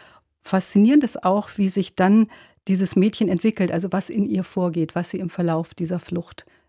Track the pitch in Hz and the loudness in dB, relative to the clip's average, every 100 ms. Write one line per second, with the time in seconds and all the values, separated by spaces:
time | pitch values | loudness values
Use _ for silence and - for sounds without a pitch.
0 | - _ _ _ - 190 - 202 214 294 | -20 _ _ _ -4 -2 2 4 6 4
1 | 277 - 185 202 - - 190 196 185 - | 2 -2 0 0 -2 -2 -2 -2 -4 0
2 | 185 214 214 - - _ - 190 190 - | 4 4 4 -2 -20 _ -2 0 2 2
3 | 208 - 208 180 220 - 180 170 185 190 | 2 0 -2 0 0 0 -2 -2 -4 -4
4 | - 220 208 196 180 - 180 165 156 175 | -4 -4 -2 -2 -2 -2 -2 -2 -4 -4
5 | 165 185 180 - 170 160 165 - 165 175 | -6 -6 -6 -4 -2 -2 -4 -8 -6 -6
6 | - 175 - - - _ | -6 -8 -8 -16 -20 _